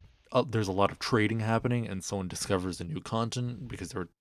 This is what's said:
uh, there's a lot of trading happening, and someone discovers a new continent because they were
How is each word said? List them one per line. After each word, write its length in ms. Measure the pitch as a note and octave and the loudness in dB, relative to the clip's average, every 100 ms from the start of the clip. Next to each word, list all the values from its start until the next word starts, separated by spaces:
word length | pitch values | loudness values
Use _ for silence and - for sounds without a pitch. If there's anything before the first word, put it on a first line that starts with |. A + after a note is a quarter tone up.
| - _ _ | -20 _ _
uh, 120 | B2+ B2+ | 2 2
there's 200 | A2 G2 | 0 0
a 40 | |
lot 180 | F#2+ G2 | 4 4
of 80 | - | 2
trading 400 | - A#2+ G#2+ A2+ | 2 4 4 2
happening, 480 | A2 A2+ A#2 A#2+ A2 | 2 2 2 0 -2
and 160 | F#2+ | -6
someone 240 | - G2+ F#2 | -4 -4 -4
discovers 520 | - - F#2+ F#2 F2 | -6 0 0 0 -4
a 40 | |
new 180 | F2 E2 | -6 -6
continent 680 | - A2+ A2+ B2 B2 A#2+ B2+ | -2 -2 0 -2 -4 -6 -10
because 220 | - G2 | -8 -8
they 100 | A#2 | -6
were 100 | F2 _ | -8 _